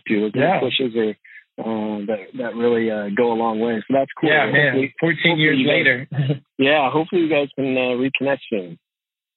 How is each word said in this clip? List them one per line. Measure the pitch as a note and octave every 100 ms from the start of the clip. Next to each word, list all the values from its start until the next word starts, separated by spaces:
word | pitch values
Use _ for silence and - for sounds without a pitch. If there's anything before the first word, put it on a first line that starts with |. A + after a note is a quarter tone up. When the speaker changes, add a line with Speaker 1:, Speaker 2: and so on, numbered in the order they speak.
| -
Speaker 1:
to, | G#2+
those | G#2+
little | A#2+ D3+
Speaker 2:
Yeah. | F#3
Speaker 1:
pushes | B2+ C#3+ C3
are, | A2+ G#2+ G2+ - - - -
uh, | A2 A2 G#2+ G#2 G2+
that, | G#2+ - C3
that | A#2+ A2
really, | A#2+ A#2 A2+
uh, | G#2+ G2+
go | G2+ A#2+
a |
long | A2+ A2+ A2
way. | A#2 A2 -
So |
that's | C3+ C3+ -
cool. | D#3
Speaker 2:
Yeah, | D3+ C3+
man. | C#3+ D3
Speaker 1:
Hopefully, | C3 C3+ -
Speaker 2:
Fourteen | E3 D#3+
Speaker 1:
hopefully | E3+ D#3+
Speaker 2:
years | D#3 C#3
Speaker 1:
you | C#3
guys |
Speaker 2:
later. | - C#3+ B2 C3+ C3 C#3 C#3 -
<laughs> | -
Speaker 1:
Yeah, | C3+ D3+ D3
hopefully | D#3 D#3+ F#3
you | D#3+
guys | D3+ C#3
can, | - C3+ C3
uh, | B2+ B2
reconnect | C3+ - C#3 C#3 -
soon. | G#2+ F2+ E3 _ _ _ _ _